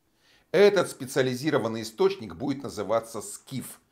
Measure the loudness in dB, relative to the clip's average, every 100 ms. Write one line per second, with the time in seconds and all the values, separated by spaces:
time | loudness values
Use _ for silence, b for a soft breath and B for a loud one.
0 | _ b b b b 6 6 6 0 -4
1 | -4 0 0 0 0 0 0 -4 -6 2
2 | 2 2 -10 -8 -6 -4 -6 -6 0 0
3 | 0 -8 -10 -14 -12 -10 -10 -16 _